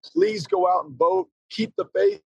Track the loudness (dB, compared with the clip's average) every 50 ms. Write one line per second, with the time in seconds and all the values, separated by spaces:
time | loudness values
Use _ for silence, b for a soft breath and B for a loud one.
0 | _ -6 _ 0 0 0 0 -4 -4 -4 -2 0 2 2 2 0 -2 -6 -2 0
1 | 0 2 2 0 -4 _ _ _ _ _ -6 -6 -6 -6 _ -8 -8 -4 _ 2
2 | 2 2 0 -2 _ _